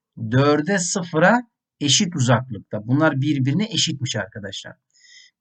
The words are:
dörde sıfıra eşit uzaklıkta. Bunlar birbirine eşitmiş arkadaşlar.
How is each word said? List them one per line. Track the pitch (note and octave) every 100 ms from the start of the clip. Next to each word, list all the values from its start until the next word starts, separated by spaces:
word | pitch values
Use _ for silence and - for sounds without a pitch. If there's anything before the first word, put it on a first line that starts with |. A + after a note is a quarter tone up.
| _ - A2
dörde | B2+ C#3+ D3+ D#3 G3
sıfıra | - G3 F3 D#3 F3+ A#3+ - _ _ -
eşit | C#3+ - F3+ E3+
uzaklıkta. | A#2+ A#2 C3 G2 - G#2+ A2
Bunlar | C#3+ D#3 C#3
birbirine | D3 C#3 B2+ E3 A3
eşitmiş | A3+ E3 C3 B2 G#2+
arkadaşlar. | F#2+ G#2 G2 - - - _ _ _ - _ _